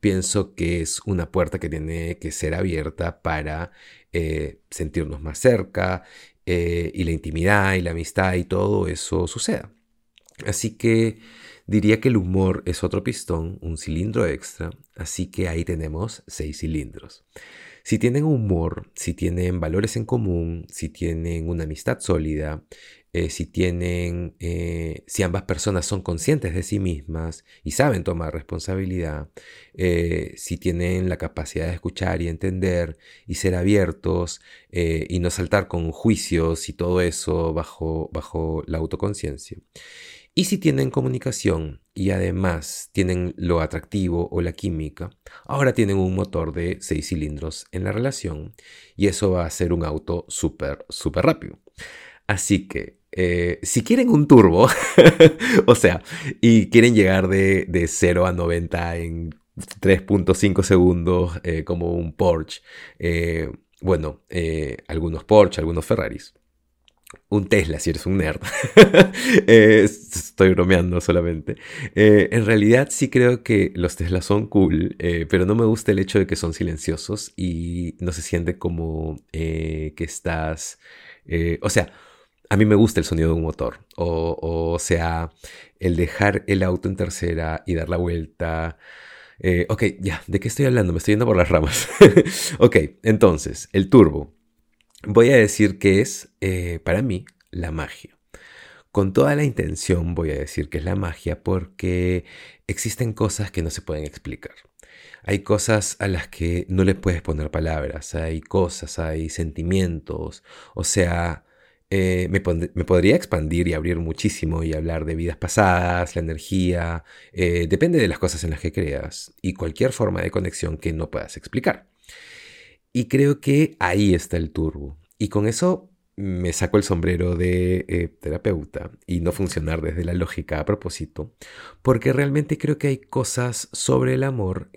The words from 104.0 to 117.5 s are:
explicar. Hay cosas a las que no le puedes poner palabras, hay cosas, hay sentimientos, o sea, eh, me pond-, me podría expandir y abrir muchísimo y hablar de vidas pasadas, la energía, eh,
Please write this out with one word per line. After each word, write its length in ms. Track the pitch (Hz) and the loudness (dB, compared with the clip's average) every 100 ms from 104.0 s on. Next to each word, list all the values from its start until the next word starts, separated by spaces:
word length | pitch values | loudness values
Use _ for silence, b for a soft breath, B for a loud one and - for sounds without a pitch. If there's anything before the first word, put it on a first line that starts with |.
explicar. 500 | 76 - - - - _ _ _ B B B B | -8 -12 -14 -12 -14 _ _ _ B B B B
Hay 160 | - 101 | -4 -4
cosas 560 | - 107 - 107 - - | 0 0 2 0 0 -4
a 80 | 98 | -4
las 220 | 87 - | -4 -6
que 380 | - 82 87 - | -6 -4 -4 -2
no 160 | 92 | 2
le 100 | 95 | 2
puedes 260 | 95 98 85 | 2 0 -2
poner 280 | - 78 76 | -2 -4 -4
palabras, 640 | 82 82 78 69 76 - | -4 -4 -4 -6 -8 -8
hay 280 | 85 80 80 | -6 -6 -6
cosas, 560 | - 98 90 - 80 - | -2 0 0 -4 -10 -6
hay 280 | 80 80 82 | -6 -4 -6
sentimientos, 1160 | - 80 73 85 95 90 80 - 78 80 - _ B B | -6 -6 -4 -2 0 0 -4 -8 -10 -10 -14 _ B B
o 100 | B | B
sea, 640 | - 101 87 85 85 76 _ b b b - | -2 0 2 0 -4 -6 _ b b b -4
eh, 380 | 98 92 90 87 | -2 0 0 0
me 100 | 95 | -2
pond-, 300 | 92 82 85 | 0 -2 -4
me 100 | 87 | -4
podría 320 | 85 90 92 170 | 0 4 4 2
expandir 520 | - 87 78 85 85 | 2 -4 0 0 0
y 60 | |
abrir 240 | 80 82 85 | -2 -2 -4
muchísimo 640 | 82 - 104 - 80 82 | -6 -4 -4 -2 -4 -2
y 100 | 82 | -4
hablar 320 | 78 85 80 | -4 -4 -6
de 120 | 80 80 | -4 -4
vidas 200 | 85 78 | -6 -6
pasadas, 800 | 90 - 95 87 90 87 87 87 | -2 2 4 4 2 -2 -4 -4
la 60 | |
energía, 840 | 82 78 - 98 90 87 85 82 - B B | -6 -6 -4 -2 0 0 -4 -6 -12 B B
eh, 340 | 92 87 | -2 0